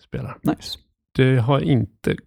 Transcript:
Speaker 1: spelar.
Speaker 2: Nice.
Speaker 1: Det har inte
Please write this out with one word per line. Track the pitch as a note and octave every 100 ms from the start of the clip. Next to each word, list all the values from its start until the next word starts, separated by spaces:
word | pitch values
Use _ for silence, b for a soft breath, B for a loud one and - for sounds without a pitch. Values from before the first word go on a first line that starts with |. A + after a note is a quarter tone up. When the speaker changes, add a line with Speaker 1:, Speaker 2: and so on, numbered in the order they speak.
Speaker 1:
spelar. | _ - B2 -
Speaker 2:
Nice. | - D#3 - - _ _ _ -
Speaker 1:
Det | C3 C3
har | A2+ C#3
inte | D#3+ C3 G#2+ _ - -